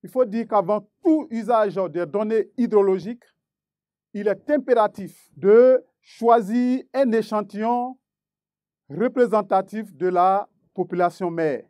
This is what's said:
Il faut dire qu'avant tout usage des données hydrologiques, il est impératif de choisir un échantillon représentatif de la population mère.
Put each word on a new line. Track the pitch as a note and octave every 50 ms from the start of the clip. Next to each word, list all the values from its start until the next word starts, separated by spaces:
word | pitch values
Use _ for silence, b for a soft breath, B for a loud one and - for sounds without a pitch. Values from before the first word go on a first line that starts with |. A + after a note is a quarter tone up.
Il | - F#3
faut | - B3+ B3+
dire | G#3+ F#3+ A#3 A3+
qu'avant | A3+ A3+ G#3 F#3 E3+ G#3 G#3 G3+ _ _ _ _
tout | F4 D#4 D#4 B3 -
usage | A3+ A3+ G#3+ G3 A#3+ A3 G#3+ G3+ E3+
des | G3 F#3+ E3+ D3 F3 F3
données | D3+ C3+ G3+ A3 G#3+ A3+ A3 G3 - _
hydrologiques, | - A#3+ - G#3+ G#3 G3 G3 F#3+ F#3 D#3 G#3 A#3+ A#3+ _ _ _ _ _ _ _ _ _ _ _ _ _ _ _ _ _ _ _
il | G3+ G3+
est | G#3+ G3 G3 _ -
impératif | D4 D4 - C4 B3 A#3 G#3+ G#3 G3+ - G3 E3+ - _ _ _ _
de | - - G3 G#3+ A#3 B3 B3+ C4 B3 - _ _ _
choisir | _ _ - - A3+ A3+ A#3+ A#3+ G#3+ F#3 A3+ B3 B3 B3 B3+ C4 - _ -
un | C4 C#4 B3
échantillon | A3 A3+ G#3+ G#3+ A3 G#3 G#3 G#3 - G3+ A3 A#3 A#3+ B3 B3 B3+ C4 _ _ _ _ _ _ _ _ _ _ _ _ _ _ _ _ _ _ _
représentatif | C#3 E3 A3 B3+ B3 B3+ B3 A3 G3+ G#3+ G3+ G3+ G3 F#3+ F#3+ F#3+ G3+ A3 G#3+ G3 F3+
de | C3 E3+
la | F#3 F3+ F3 F3+ F#3+ F#3+ G3 G#3 _ _ _ _ _ _
population | F#3+ F3+ F3 F#3+ F3 F3+ F3 E3 - F#3+ F3
mère. | E3+ E3 E3 D#3 C3+ A2 -